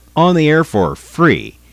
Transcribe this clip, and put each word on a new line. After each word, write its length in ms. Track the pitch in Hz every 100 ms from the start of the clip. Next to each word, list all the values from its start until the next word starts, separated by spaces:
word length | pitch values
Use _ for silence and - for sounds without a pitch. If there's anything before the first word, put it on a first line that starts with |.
| _ -
on 200 | 175 170
the 120 | 151
air 160 | 160
for 320 | 160 104 85 -
free. 640 | - - 170 113 107 - _